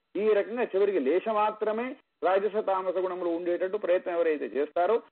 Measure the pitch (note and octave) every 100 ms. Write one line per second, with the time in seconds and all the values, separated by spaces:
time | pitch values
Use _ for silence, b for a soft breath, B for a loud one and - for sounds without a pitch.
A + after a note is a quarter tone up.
0 | _ F3 G#3+ G3+ F#3 A#3+ A3 F#3 G3+ F#3
1 | C3 F3 A3 G#3+ G#3+ G#3+ G#3+ A3 B3 -
2 | _ - E3 F#3+ G#3 G3+ G3 F#3+ F#3 F3
3 | F3+ F3+ F3 E3 F3 E3+ F#3 G#3 F3+ F3+
4 | F3+ E3+ E3 D3 C3 A#2+ D3 - F3 A#3
5 | -